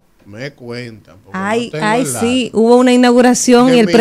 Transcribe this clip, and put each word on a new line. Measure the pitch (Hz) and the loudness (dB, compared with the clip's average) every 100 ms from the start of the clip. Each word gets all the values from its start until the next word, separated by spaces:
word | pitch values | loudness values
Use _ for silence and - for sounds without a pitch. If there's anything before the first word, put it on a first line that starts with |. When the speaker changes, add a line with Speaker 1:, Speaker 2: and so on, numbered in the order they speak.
| _ _ - | _ _ -20
Speaker 1:
me | 104 139 | -18 -18
cuentan, | 143 123 120 120 113 - 87 | -18 -16 -16 -16 -20 -20 -20
porque | _ 185 | _ -10
Speaker 2:
Ay, | 196 226 240 | -6 -6 -6
Speaker 1:
no | |
tengo | 151 214 | -6 -4
Speaker 2:
ay, | 233 | -2
Speaker 1:
el | 262 | -4
dato. | - 226 | -4 -4
Speaker 2:
sí, | 254 233 | -4 -4
hubo | - 226 247 | -2 2 4
una | 254 | 4
inauguración | 247 247 240 254 247 - 240 254 | 2 2 2 2 2 2 2 4
Speaker 1:
Que | 247 | 2
Speaker 2:
y | |
el | 214 | 2
Speaker 1:
Miyagi, | 226 | 4